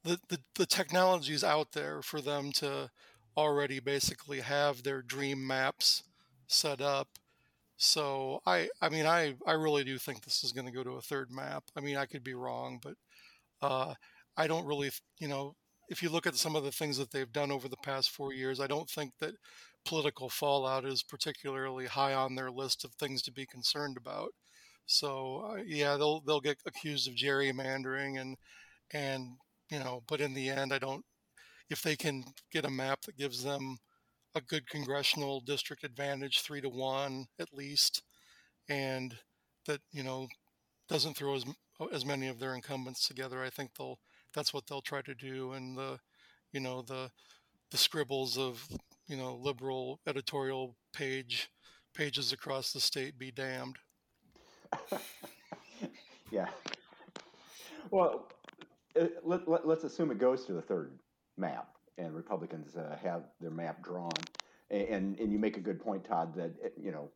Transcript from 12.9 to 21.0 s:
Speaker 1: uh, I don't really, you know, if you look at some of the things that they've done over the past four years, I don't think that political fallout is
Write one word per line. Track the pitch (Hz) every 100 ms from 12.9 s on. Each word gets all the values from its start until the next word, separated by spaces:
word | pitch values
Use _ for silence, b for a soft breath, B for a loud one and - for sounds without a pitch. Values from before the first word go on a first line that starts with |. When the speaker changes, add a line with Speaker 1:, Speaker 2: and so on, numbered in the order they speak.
| - _ B B B B _
Speaker 1:
uh, | 139 131 139 - B B B -
I | 160
don't | 165 147
really, | 147 139 - _ _
you | 151
know, | 139 139 - _ _ -
if | -
you | 175
look | 160 165
at | 131
some | 165
of | 156
the | 139
things | - 151 135
that | 131
they've | 139 127
done | 131 143
over | 139 127
the | 127
past | 143 135 131
four | - 139
years, | 131 131 131
I | 139
don't | 147 165
think | - 139 _
that | 156 220 B B B B
political | - 160 147 - 131
fallout | - 147 139 131 131
is | 131 131